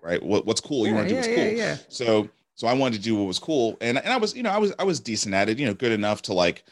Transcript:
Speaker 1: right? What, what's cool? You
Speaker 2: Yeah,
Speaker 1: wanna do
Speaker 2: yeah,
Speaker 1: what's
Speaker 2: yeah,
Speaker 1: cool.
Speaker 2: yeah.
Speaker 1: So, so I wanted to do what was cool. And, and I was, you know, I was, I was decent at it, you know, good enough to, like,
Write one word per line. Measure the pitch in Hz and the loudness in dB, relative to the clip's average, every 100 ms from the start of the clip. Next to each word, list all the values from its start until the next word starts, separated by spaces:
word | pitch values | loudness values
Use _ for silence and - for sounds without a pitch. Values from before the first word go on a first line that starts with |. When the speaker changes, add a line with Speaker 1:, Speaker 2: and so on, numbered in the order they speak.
Speaker 1:
right? | 82 87 | -4 -4
What, | 80 104 | 0 0
what's | 104 110 | 0 -2
cool? | - 143 104 | -2 -2 0
You | |
Speaker 2:
Yeah, | 107 | 0
Speaker 1:
wanna | 139 | 0
do | |
Speaker 2:
yeah, | 254 | 0
Speaker 1:
what's | 233 | 0
Speaker 2:
yeah, | |
Speaker 1:
cool. | 233 - | 0 0
Speaker 2:
yeah. | 226 208 143 - | 0 -2 -6 -10
Speaker 1:
So, | - 120 107 104 _ _ | -4 2 2 0 _ _
so | - 113 | -4 0
I | |
wanted | 131 131 107 | 2 2 0
to | |
do | 107 107 | 0 0
what | 98 | 0
was | 92 | -4
cool. | - 151 117 - | -2 0 0 0
And, | 117 123 | -2 -2
and | 208 | 0
I | 254 | -2
was, | 214 247 | -2 -2
you | |
know, | 233 | -2
I | 202 | 0
was, | 208 - | 0 0
I | |
was | 190 143 | -2 -2
decent | 120 107 107 | -4 -4 0
at | 95 104 | 2 2
it, | 113 | 2
you | |
know, | 139 | -2
good | 98 120 | 0 0
enough | 110 104 104 | 2 0 -2
to, | - | 0
like, | 92 87 85 _ | 2 2 2 _